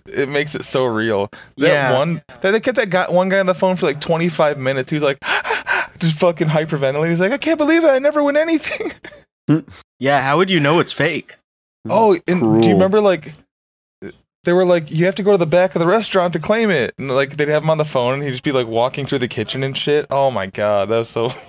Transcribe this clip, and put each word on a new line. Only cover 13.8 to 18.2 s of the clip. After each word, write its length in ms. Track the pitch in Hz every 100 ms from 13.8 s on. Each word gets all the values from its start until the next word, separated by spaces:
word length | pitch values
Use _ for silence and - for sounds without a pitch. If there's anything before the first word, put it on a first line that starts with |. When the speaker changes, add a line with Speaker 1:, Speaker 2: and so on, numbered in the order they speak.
| _ _ 101 - _ _
Speaker 1:
they 80 | -
were 140 | 180 180
like, 260 | 175 151
"You 140 | 156 175
have 100 | 196
to 80 |
go 80 | 196
to 60 | 202
the 80 | 170
back 280 | 175 185
of 60 | 180
the 80 | 165
restaurant 460 | 214 208 190 175
to 60 | 170
claim 300 | 147 214 220
it." 240 | 165 110 -
And, 120 | 135
like, 280 | 127 165 147
they'd 100 | 147
have 160 | 151
him 60 | 156
on 80 | 156
the 80 | 151
phone, 300 | 139 123
and 80 | 135